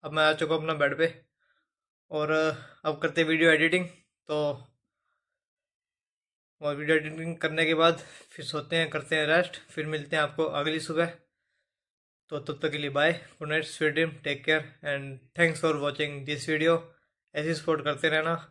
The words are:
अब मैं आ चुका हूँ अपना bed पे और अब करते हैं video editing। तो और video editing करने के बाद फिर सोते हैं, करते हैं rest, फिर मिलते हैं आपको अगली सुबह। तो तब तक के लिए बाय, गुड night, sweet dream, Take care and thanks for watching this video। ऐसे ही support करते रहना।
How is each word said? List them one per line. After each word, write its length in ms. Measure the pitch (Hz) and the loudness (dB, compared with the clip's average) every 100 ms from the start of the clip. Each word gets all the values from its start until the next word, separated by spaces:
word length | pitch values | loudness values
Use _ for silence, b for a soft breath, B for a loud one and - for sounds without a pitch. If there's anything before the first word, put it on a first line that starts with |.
अब 80 | 151 | -4
मैं 100 | 156 | 2
आ 80 | 156 | 2
चुका 200 | 156 156 | 2 0
हूँ 80 | 160 | 0
अपना 120 | 160 156 | 0 0
bed 200 | 143 143 | 0 2
पे 140 | 165 165 _ _ _ _ _ _ _ _ _ | 0 -2 _ _ _ _ _ _ _ _ _
और 200 | 151 151 | -4 0
अब 680 | 156 160 139 - - 156 156 | 2 2 -2 -10 -8 -6 -2
करते 180 | 160 156 | -2 0
हैं 80 | 160 | 2
video 220 | 160 165 | 4 6
editing। 340 | 156 160 180 175 - _ _ _ | 6 4 2 -2 -12 _ _ _
तो 100 | 151 147 127 - _ _ _ _ _ _ _ _ _ _ _ _ _ _ _ _ _ _ _ | -2 -2 -4 -12 _ _ _ _ _ _ _ _ _ _ _ _ _ _ _ _ _ _ _
और 160 | 151 143 | -4 -4
video 200 | 151 160 | 2 2
editing 400 | 156 156 165 165 | 2 -8 -8 -4
करने 280 | 160 156 160 | -4 0 2
के 80 | |
बाद 280 | 160 165 165 - B - | 6 4 4 -6 B -20
फिर 140 | - - | -16 -8
सोते 300 | 156 147 165 | -8 -4 -2
हैं, 120 | 160 | 0
करते 260 | 156 147 156 | -4 -2 0
हैं 100 | 151 | 4
rest, 340 | 160 175 - - | 2 2 -4 -14
फिर 160 | - 151 | -8 -4
मिलते 300 | 156 143 160 | -4 -2 -2
हैं 60 | |
आपको 220 | 147 147 160 | -2 0 -2
अगली 260 | 151 151 156 | 0 -2 -2
सुबह। 320 | 160 160 170 - _ _ _ _ _ _ _ _ _ _ _ | -4 -2 -2 -2 _ _ _ _ _ _ _ _ _ _ _
तो 80 | 147 | -10
तब 180 | 131 147 | -8 -4
तक 80 | 160 | -4
के 80 | 143 | -2
लिए 120 | 143 | -4
बाय, 220 | 139 151 | 2 2
गुड 360 | 165 - _ 156 | 2 -6 _ -4
night, 160 | 156 156 | -2 -2
sweet 280 | - 156 | 0 0
dream, 160 | 147 160 - | 2 0 -2
Take 200 | - 143 | -6 -6
care 200 | 147 156 - - 147 | 0 0 0 -12 -6
and 320 | 139 139 135 _ - | -6 -6 -14 _ 2
thanks 220 | 170 160 | 2 4
for 120 | 165 151 | 0 0
watching 380 | 143 143 147 143 139 | -2 -2 -4 -4 -8
this 200 | 147 - | -6 -2
video। 300 | 156 160 165 165 b b b _ | 0 4 2 0 b b b _
ऐसे 140 | 151 151 | -6 -4
ही 60 | |
support 300 | 160 - 156 | -4 -2 -2
करते 240 | 143 143 160 | 0 0 0
रहना। 260 | 151 160 165 - | 0 0 -4 -6